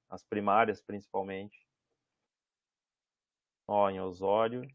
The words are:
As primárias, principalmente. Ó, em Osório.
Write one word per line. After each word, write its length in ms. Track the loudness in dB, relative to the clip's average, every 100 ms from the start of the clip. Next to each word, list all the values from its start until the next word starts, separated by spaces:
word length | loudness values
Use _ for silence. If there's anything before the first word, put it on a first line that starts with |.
| -16
As 140 | -16 -6
primárias, 560 | -2 4 4 4 0
principalmente. 840 | -6 -12 -8 -8 -6 -8 -10 _ _ _ _ _ _ _ _ _ _ _ _ _ _ _ _ _ _ _ _ _ -2
Ó, 220 | 2 2
em 120 | 2
Osório. 680 | -6 -4 0 2 2 -2 -12